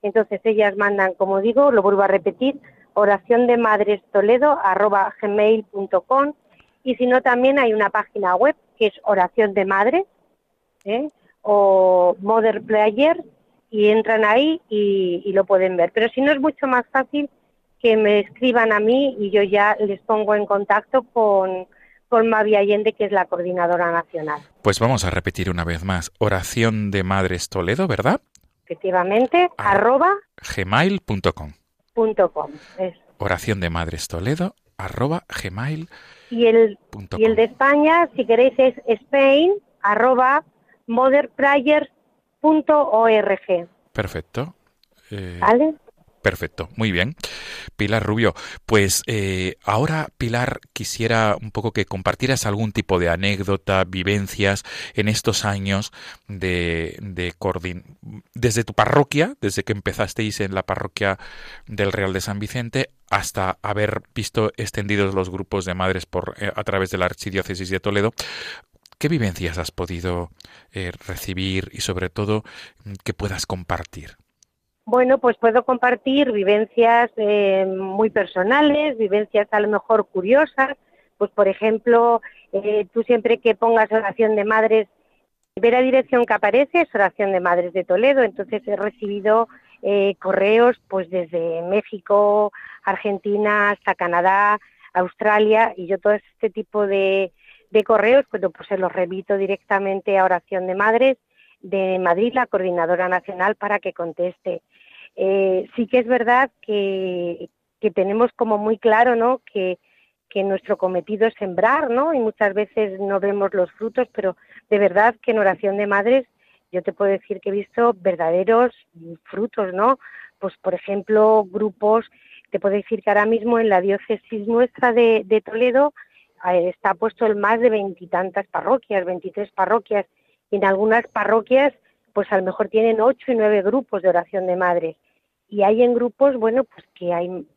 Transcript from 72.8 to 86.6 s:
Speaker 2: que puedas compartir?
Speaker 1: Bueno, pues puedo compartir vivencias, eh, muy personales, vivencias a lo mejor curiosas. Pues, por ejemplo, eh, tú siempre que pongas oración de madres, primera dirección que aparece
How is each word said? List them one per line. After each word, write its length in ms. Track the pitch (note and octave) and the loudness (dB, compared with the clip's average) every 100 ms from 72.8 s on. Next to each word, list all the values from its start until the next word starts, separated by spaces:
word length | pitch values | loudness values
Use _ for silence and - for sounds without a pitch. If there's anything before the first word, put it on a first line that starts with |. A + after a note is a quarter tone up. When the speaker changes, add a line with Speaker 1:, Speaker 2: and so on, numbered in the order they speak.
| - G2 | -18 -14
Speaker 2:
que 120 | - G2+ | -10 -8
puedas 320 | G2+ F#2+ - | -6 -8 -8
compartir? 720 | F#2 F2 E2+ D#2+ - D2+ - _ _ _ _ _ _ | -10 -6 -8 -8 -16 -20 -20 _ _ _ _ _ _
Speaker 1:
Bueno, 360 | - B3 B3+ C4 | -2 0 2 2
pues 180 | B3 A3+ | 0 2
puedo 260 | A#3 A3+ | 2 2
compartir 680 | A#3+ B3+ B3 A#3+ - C4+ C#4 | 0 0 0 -2 -2 0 0
vivencias, 800 | G#3+ G3 G#3 G#3+ - A#3 A#3 A#3+ - | 0 2 0 0 2 4 4 2 -2
eh, 500 | G#3 G#3 G3 F#3+ F#3+ | 0 2 2 0 0
muy 440 | F#3+ F#3+ F#3+ A3 | -4 -6 -2 0
personales, 880 | G#3+ F#3 - F#3 C#4 D4+ D4 D4+ A#3 | 0 -4 -2 0 2 2 2 -2 -2
vivencias 500 | G#3+ G3+ G#3 A3 G#3 | -2 0 0 -2 0
a 80 | G#3+ | 0
lo 80 | G#3 | 0
mejor 400 | G#3 - A3+ G#3 | -2 0 0 0
curiosas. 680 | F#3 F#3 C4+ D4+ - C4+ C#4 _ _ _ _ | -4 2 2 2 0 -2 -4 _ _ _ _
Pues, 120 | G#3 | -6
por 160 | - G3 | 0 0
ejemplo, 760 | F#3+ A3 G#3+ A#3+ A#3 A#3 A#3 - - _ | 2 -2 -2 2 4 4 2 -2 -20 _
eh, 360 | G3 G#3 G#3+ G3+ | -6 -2 -2 -2
tú 120 | A#3 | -4
siempre 360 | A3+ A#3+ A3 A#3 | 0 0 2 0
que 160 | A#3 G#3+ | 0 0
pongas 360 | A3+ A3+ G#3+ | 2 2 2
oración 440 | A3 G3+ F#3 A3 G#3+ | 0 -2 -2 0 0
de 80 | |
madres, 440 | G3+ A3 A3 A3 G#3 _ _ _ _ _ _ | 0 0 2 2 0 _ _ _ _ _ _
primera 280 | - A#3 B3 | -2 2 2
dirección 440 | C4 C4 A#3+ B3 A#3+ | 2 2 2 0 2
que 80 | |
aparece 480 | G#3 G#3 A3+ | 0 2 2